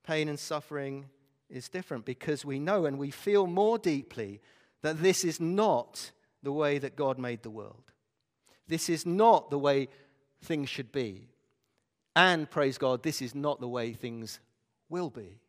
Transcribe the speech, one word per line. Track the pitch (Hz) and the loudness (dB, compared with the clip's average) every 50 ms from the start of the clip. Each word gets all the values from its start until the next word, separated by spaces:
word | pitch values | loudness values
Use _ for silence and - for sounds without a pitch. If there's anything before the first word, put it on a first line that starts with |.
| _ | _
pain | - 160 156 151 151 | -2 0 0 0 -2
and | 147 143 | -4 -6
suffering | - - 160 147 143 - 147 143 139 139 135 139 139 135 _ _ _ _ _ _ _ _ | -6 -6 -6 -6 -6 -6 -8 -6 -6 -6 -8 -10 -12 -18 _ _ _ _ _ _ _ _
is | 139 127 117 - | -16 -14 -14 -10
different | - 180 180 - 151 120 107 | -10 -10 -8 -6 -8 -8 -6
because | - 127 _ - 165 147 135 - | -8 -10 _ -4 -4 -4 -4 -4
we | 147 135 135 | -6 -6 -4
know | 147 175 208 202 165 | -2 0 0 2 0
and | 147 139 139 | 0 -2 -4
we | 139 143 | -6 -8
feel | 139 - - 202 202 202 190 175 | -8 -6 -2 2 4 4 4 4
more | 175 185 208 220 226 220 | 2 2 4 4 2 2
deeply | - 180 151 139 135 - - 123 110 98 101 107 _ _ _ _ _ _ _ _ | 0 0 0 0 -4 -8 -8 -8 -8 -8 -10 -16 _ _ _ _ _ _ _ _
that | - 151 160 156 | -4 -4 -2 4
this | 165 190 180 - - | 4 4 4 4 0
is | 170 156 - | -2 -2 0
not | 170 165 180 202 220 208 156 120 120 - - - - - _ _ _ _ _ _ | -2 0 2 4 4 4 4 2 0 -4 -12 -14 -14 -14 _ _ _ _ _ _
the | - 139 | -6 -4
way | 139 151 151 143 143 143 | 0 2 2 2 2 0
that | 135 135 - | -2 -6 -4
God | - 147 135 131 131 | 0 0 0 0 -2
made | 127 123 120 110 | -4 -6 -6 -6
the | - 113 | -10 -12
world. | 107 110 101 104 104 113 _ _ _ _ _ _ _ _ _ _ _ _ _ _ _ _ _ - | -12 -12 -14 -14 -18 -20 _ _ _ _ _ _ _ _ _ _ _ _ _ _ _ _ _ -6
This | 160 160 - - | -4 -4 0 -2
is | 170 156 - | -2 -2 0
not | 175 170 196 220 233 208 160 - - | -2 4 6 8 8 8 6 4 0
the | 143 143 | -2 2
way | 139 143 139 139 135 127 - - - _ _ _ _ _ _ _ | 4 4 4 4 2 -2 -8 -20 -20 _ _ _ _ _ _ _
things | - - 170 151 139 131 | -6 -4 -4 -4 -4 -6
should | - - 131 117 | -6 -10 -10 -6
be. | - 139 123 107 95 98 107 - _ _ _ _ _ _ _ _ _ _ _ _ _ _ _ _ _ | -4 -4 -4 -4 -8 -12 -18 -20 _ _ _ _ _ _ _ _ _ _ _ _ _ _ _ _ _
And, | 160 180 185 180 160 151 - | 6 8 8 6 2 0 -2
praise | - 160 143 139 127 - | 0 2 2 2 2 0
God, | 139 131 127 120 | 0 0 0 0
this | - 160 143 - | -2 -4 -4 -4
is | 135 120 117 | -6 -6 -6
not | 139 143 147 147 - | -4 -2 -4 -4 -4
the | 127 123 | -6 -6
way | 120 123 117 120 | -4 -4 -4 -6
things | 117 - - 123 117 117 113 107 - - _ _ _ _ _ _ _ _ _ _ | -6 -8 -10 -10 -10 -10 -12 -12 -14 -16 _ _ _ _ _ _ _ _ _ _
will | 160 180 180 147 | -6 -4 -4 -6
be. | - 123 104 87 98 113 _ | -8 -12 -16 -16 -18 -20 _